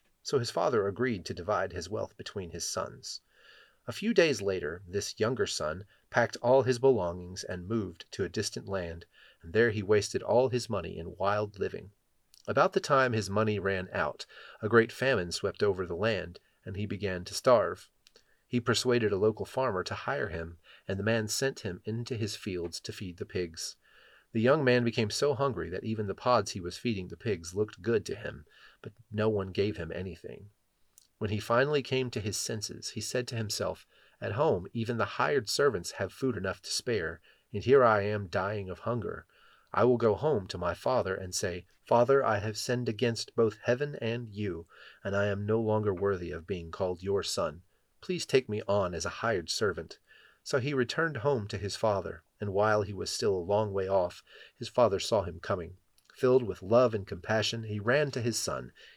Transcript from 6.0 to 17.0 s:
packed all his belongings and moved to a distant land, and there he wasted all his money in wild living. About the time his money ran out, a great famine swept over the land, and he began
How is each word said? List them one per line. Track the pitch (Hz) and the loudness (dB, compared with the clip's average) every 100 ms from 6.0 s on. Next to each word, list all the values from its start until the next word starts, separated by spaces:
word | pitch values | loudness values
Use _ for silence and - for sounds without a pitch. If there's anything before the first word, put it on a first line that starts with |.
| - | -2
packed | 123 113 - | 0 0 0
all | 123 135 | 4 4
his | 127 120 | 4 4
belongings | 135 113 87 90 87 90 | 4 4 2 -4 -10 -10
and | - 92 90 | -8 -8 -2
moved | 113 92 - - | -2 -2 -8 -10
to | - | -4
a | 90 | -4
distant | 107 101 - 107 | -2 -4 -6 -6
land, | 95 85 82 - _ - _ | -6 -6 -10 -14 _ -20 _
and | 82 | -2
there | 107 117 | 4 4
he | 107 | 2
wasted | 98 107 - 101 | 4 4 4 -2
all | - 117 127 | 2 4 4
his | 123 117 | 2 -2
money | 101 85 87 | -4 -4 -8
in | 85 - | -10 -2
wild | 98 104 107 98 | 0 0 -2 -4
living. | 95 - 101 _ _ _ _ _ - | -6 -6 -14 _ _ _ _ _ -2
About | 110 185 | 2 4
the | 180 | 2
time | - 135 127 | 2 4 4
his | 110 95 | 2 0
money | 101 110 104 | 0 2 2
ran | 98 95 92 | 0 -2 -2
out, | 101 73 - - - - - | -2 -2 -4 -14 -20 -20 -6
a | 104 | 4
great | 113 117 | 6 4
famine | - 131 117 87 | 2 0 2 0
swept | - 98 - | -4 -4 0
over | 104 92 87 | 0 2 -2
the | 85 | 0
land, | 113 98 85 87 _ _ 110 | 0 0 -4 -12 _ _ -10
and | 101 | -6
he | 101 | -4
began | 98 | -4